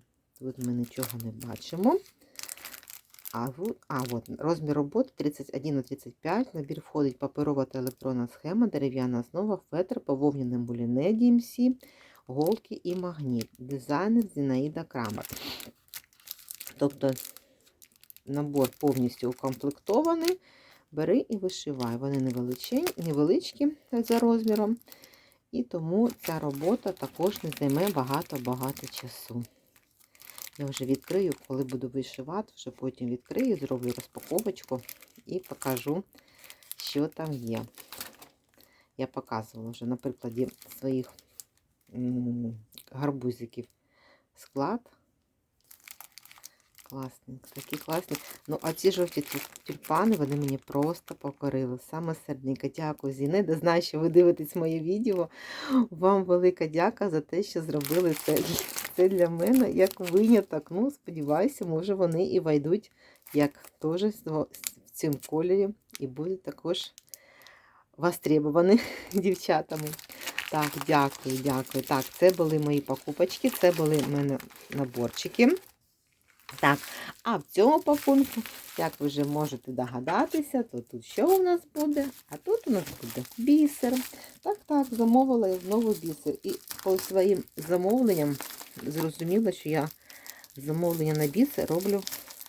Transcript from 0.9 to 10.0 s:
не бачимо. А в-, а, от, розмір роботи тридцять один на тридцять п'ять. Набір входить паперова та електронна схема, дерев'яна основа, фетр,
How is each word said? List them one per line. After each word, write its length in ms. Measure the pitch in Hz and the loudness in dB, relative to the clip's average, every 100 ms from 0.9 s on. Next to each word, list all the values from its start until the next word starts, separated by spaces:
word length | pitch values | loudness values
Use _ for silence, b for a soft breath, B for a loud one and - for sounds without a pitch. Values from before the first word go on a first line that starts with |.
| - - 123 | -6 -8 -8
не 220 | 113 110 117 | -10 -10 -10
бачимо. 520 | 107 - 165 214 381 - _ B B B - - - - - _ - - 113 | -12 -10 0 2 2 -2 _ B B B -12 -14 -18 -18 -20 _ -18 -10 -6
А 120 | 123 | -6
в-, 260 | 131 208 - - | -4 -6 -8 -6
а, 140 | 135 127 | -4 -4
от, 180 | 120 - - | -4 -6 -6
розмір 360 | 151 165 151 147 | -2 -2 0 0
роботи 340 | 143 220 254 | 0 0 -2
тридцять 360 | - 147 147 139 | -2 -4 -4 -10
один 220 | 131 147 139 | -6 -2 -4
на 60 | |
тридцять 320 | 123 139 - | -4 -10 -12
п'ять. 400 | - 160 196 254 | -10 -4 -2 -2
Набір 260 | 165 139 160 | -6 -8 -10
входить 380 | - 151 143 123 | -6 0 0 0
паперова 460 | 139 - 147 143 | -6 -2 -2 0
та 140 | 131 135 | -2 -2
електронна 500 | 127 - 131 127 120 | -4 -4 -4 -2 -4
схема, 380 | - 147 202 233 | -6 -4 0 2
дерев'яна 540 | 147 139 131 127 123 | 2 -2 -2 -2 -2
основа, 380 | 120 165 214 190 - | -4 -4 -2 -4 -4
фетр, 300 | 156 185 - | -4 -2 -4